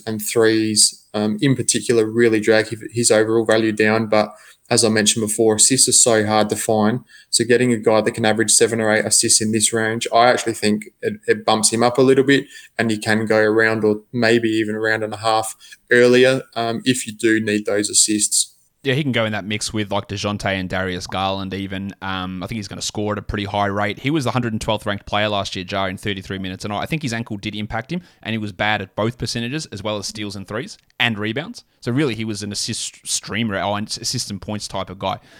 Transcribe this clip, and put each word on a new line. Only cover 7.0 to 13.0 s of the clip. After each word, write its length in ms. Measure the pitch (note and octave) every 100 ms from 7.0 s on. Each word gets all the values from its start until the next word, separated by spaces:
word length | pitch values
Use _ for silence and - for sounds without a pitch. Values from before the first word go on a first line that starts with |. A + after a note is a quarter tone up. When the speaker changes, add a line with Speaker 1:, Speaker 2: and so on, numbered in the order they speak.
| - - -
Speaker 1:
So 160 | - A2+
getting 260 | A#2+ B2
a 60 | A#2
guy 240 | A2+ A2
that 100 | G#2+
can 140 | A#2 A2
average 260 | G#2+ G#2+
seven 300 | - A2+ A2+
or 120 | A2
eight 120 | G#2+ A2
assists 360 | - A2+ -
in 120 | A2
this 180 | A2 G#2+
range, 340 | A2+ A2 A2+ -
I 140 | A2+ B2
actually 260 | A#2 A#2
think 360 | A2 G#2+ G#2 - _
it, 120 | A2 G#2 -
it 200 | G#2+ G#2+
bumps 260 | A2 G#2+
him 120 | A2+
up 140 | A#2+ A#2+
a 40 |
little 240 | C3 C#3 B2+
bit, 220 | C#3 - - - -
and 140 | A2+
you 80 |
can 260 | G#2+